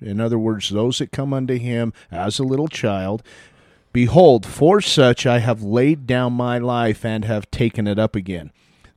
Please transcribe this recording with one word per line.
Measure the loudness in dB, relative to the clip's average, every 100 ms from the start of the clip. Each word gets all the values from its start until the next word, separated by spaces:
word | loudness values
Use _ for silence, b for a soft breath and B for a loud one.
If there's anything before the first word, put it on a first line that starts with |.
in | -8 -4
other | -2 0
words, | -2 -4 -4
those | -2 -2 -2
that | -6
come | -6 -4
unto | -4 -2 -4
him | -2 -2 -4 b b
as | -6 -4 -2
a |
little | -2 -2 -2
child, | -4 -4 -2 -4 -6 b b b b b b _
"Behold, | 0 4 6 8 6
for | 2 2 4 4
such | 2 4 4 4
I | 2 2
have | 0 -2
laid | -2 0 2 0 -2
down | -2 -2
my | -2 -2 -2
life | -2 -2 -2 -2
and | -4 -4
have | -4 -4 -6
taken | -2 -2 0 -2
it | -2
up | -2
again. | -4 -8 -10 -12 b b b b